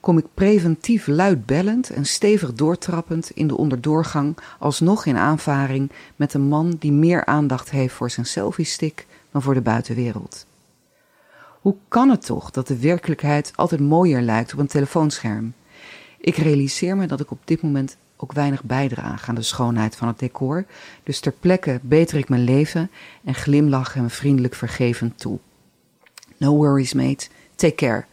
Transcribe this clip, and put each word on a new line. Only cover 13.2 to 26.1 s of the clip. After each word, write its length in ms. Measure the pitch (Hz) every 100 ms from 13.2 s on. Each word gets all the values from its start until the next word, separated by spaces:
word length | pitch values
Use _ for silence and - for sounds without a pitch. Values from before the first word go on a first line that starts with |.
| 147 147 147
altijd 260 | - - 160
mooier 400 | 143 160 180 135
lijkt 300 | 120 110 117
op 60 | 139
een 80 | 143
telefoonscherm? 880 | 151 139 175 156 - 117 107 113 120 _ - - - - _
Ik 180 | - 165
realiseer 600 | 156 147 139 - 175 196
me 100 | 175
dat 140 | 139
ik 100 | 143
op 100 | 120
dit 180 | - 160
moment 340 | 160 143 135 - _ _
ook 140 | 131
weinig 300 | 143 143 135
bijdraag 640 | 120 127 139 120 - 95 -
aan 60 |
de 80 | 113
schoonheid 540 | 113 - 120 117 110 -
van 120 | 117
het 100 | 113
decor, 460 | 127 - 131 156 196 - - -
dus 180 | - 143
ter 120 | -
plekke 480 | - 175 180 170 127
beter 360 | 127 151 165 151
ik 100 | 135
mijn 160 | 123
leven 460 | 123 131 151 170 170 - - -
en 100 | -
glimlach 600 | 127 139 143 147 135 131
hem 160 | 135 120
vriendelijk 440 | - 143 139 123
vergevend 640 | - 113 - 123 117 117 -
toe. 200 | - 104 _ _ _ _ _ _ _